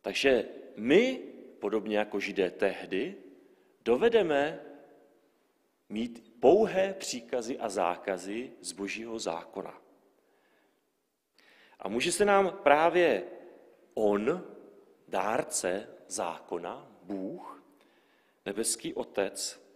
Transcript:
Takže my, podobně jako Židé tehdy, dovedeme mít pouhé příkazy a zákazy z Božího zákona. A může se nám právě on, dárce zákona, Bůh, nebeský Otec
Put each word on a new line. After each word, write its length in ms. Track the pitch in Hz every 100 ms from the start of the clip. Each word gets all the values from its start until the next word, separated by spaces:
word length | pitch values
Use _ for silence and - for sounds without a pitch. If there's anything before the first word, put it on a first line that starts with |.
Takže 460 | 101 98 139 120 - - - -
my, 440 | 113 170 254 254 - - - -
podobně 400 | 104 110 101 104
jako 220 | 104 101
Židé 300 | 104 95 90
tehdy, 680 | - 101 90 90 95 160 202 - - _ _ _ _
dovedeme 880 | - 123 233 233 180 143 143 170 - - - - _ _ _ _ _ _ _ _ _
mít 420 | 107 120 - - -
pouhé 540 | 123 196 208 185 196
příkazy 640 | 190 - 123 - 127 113 -
a 100 | 113
zákazy 840 | 98 87 90 - 92 95 110 131 -
z 120 | -
Božího 460 | - 98 107 113 113
zákona. 640 | - 85 - 98 82 - _ _ _ _ _ _ _ _ _ _ _ _ _ _ _ _ _ _ _ -
A 100 | -
může 240 | 113 175
se 120 | 170
nám 340 | 202 196 190 -
právě 640 | 143 147 160 170 170 101 - - - - - _ _
on, 520 | - 107 101 110 180 - - - - _ _ -
dárce 800 | 98 98 117 - - 92 92 117 - -
zákona, 800 | - 87 82 - 87 85 123 147 -
Bůh, 640 | 87 98 95 175 - - _ _ _ _ _ _ _ _ -
nebeský 480 | 101 113 - 165
Otec 680 | - - - 98 - - - -